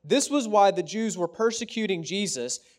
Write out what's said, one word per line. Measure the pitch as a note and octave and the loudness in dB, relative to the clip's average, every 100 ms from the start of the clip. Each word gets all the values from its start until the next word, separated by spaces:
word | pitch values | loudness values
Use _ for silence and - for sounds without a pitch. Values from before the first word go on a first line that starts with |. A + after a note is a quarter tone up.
"This | D3+ B3+ C4+ | 0 2 2
was | C#4+ A3 | 0 2
why | G#3 G3+ | 4 4
the | F3 | 4
Jews | D#3+ G#3+ A3 F3+ | -2 -4 -4 -2
were | E3+ | -4
persecuting | - A3+ A3+ A3+ A3+ G#3+ F3+ | 0 -2 -2 -6 -4 -2 -2
Jesus, | D3 G3 G3 B2+ B2 - _ | -4 -4 -2 -4 -6 -8 _